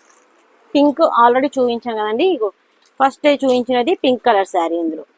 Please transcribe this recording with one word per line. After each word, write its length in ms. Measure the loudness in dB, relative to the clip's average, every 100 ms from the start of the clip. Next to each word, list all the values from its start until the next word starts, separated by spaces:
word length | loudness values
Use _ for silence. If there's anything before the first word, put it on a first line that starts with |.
| _ _ _ _ _ _ _
పింక్ 280 | 2 2 2 0 4
already 300 | 4 4 0 -2
చూపించాను 420 | -2 -2 -6 -6
కదండి. 260 | -4 -2 0
ఇగో 140 | 0 -4 -8 _ _ _ -2
ఫస్ట్ 220 | -2 0 0
డే 60 | 0
చూపించినది 520 | 0 0 0 0 0 0
పింక్ 180 | 0 0 2
కలర్ 220 | 0 0 -2
శారీ 200 | -2 -2
ఇందులో, 200 | -4 -6 -14